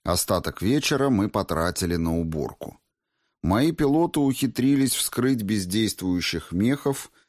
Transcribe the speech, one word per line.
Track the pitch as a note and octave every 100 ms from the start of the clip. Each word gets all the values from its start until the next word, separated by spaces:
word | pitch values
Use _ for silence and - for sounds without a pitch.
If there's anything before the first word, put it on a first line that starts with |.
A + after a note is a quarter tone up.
| -
Остаток | F2 - F2+ D#2 -
вечера | G2 C#3+ - C#3 C#3
мы | G#2 G#2
потратили | G#2+ - D#2+ F2 - F2 F2
на | E2 E2
уборку. | E2 D#2 A#1+ - - - _ _ _ _ _ _
Мои | D#2+ G#2+ D#3
пилоты | - C#3+ D#3 E3+ D3+
ухитрились | C3+ B2+ B2+ - C3 C#3 C3
вскрыть | - - - C3 B2+
бездействующих | G2+ G#2+ F2+ G#2+ G#2+ - F#2 F2 - E2+ -
мехов, | F2 A#2 C#3+ C#3 C3+ - _